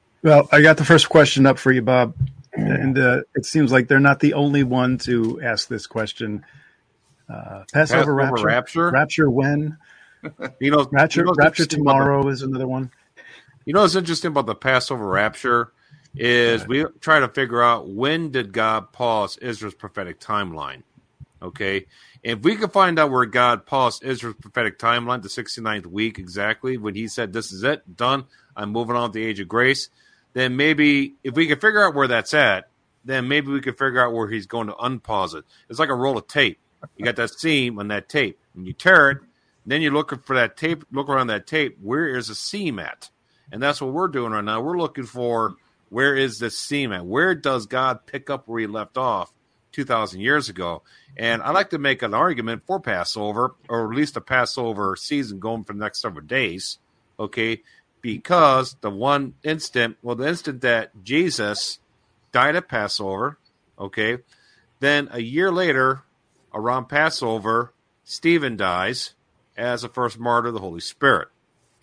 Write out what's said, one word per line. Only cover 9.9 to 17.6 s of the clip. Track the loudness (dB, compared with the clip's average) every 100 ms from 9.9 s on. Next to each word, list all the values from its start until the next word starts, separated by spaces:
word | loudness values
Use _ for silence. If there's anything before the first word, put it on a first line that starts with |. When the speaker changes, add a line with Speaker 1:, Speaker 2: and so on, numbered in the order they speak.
| -20 _ _ -18 -12 -14 -4
Speaker 2:
You | 2
know, | 4 4
Speaker 1:
Rapture, | 4 4 4
Speaker 2:
you | 2
know |
what's | 4
Speaker 1:
rapture | 4 4
Speaker 2:
interesting | 0 2
about | 4
the | 4
Speaker 1:
tomorrow | 4 2 0
is | -2
another | -4 -4 -4
one. | -6 -8 _ _ -20 -20 -20 _ _ 0
Speaker 2:
You |
know | 4
what's | 4 4
interesting | 0 -2 -2
about | -2 -2
the | -2
Passover | 0 2 0 -4 0
rapture | 2 0 0 0 0 0 _ _ -20 _ -4
is | 2 4 4 2
Speaker 1:
Right. | 0
Speaker 2:
we | -2 -2 -4
try | 2 4
to | 4
figure | 0 -2 2